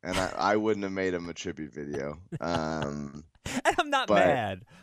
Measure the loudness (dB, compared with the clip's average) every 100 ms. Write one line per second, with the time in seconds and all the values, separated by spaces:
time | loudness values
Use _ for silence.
0 | -4 0 0 0 2 4 4 2 0 0
1 | 0 0 -4 -6 -6 -6 -8 -8 -6 -4
2 | -6 -8 -10 -6 -2 0 0 -2 -2 -4
3 | -8 -12 -18 _ -8 -2 2 2 2 0
4 | 4 6 6 4 0 -4 -10 -20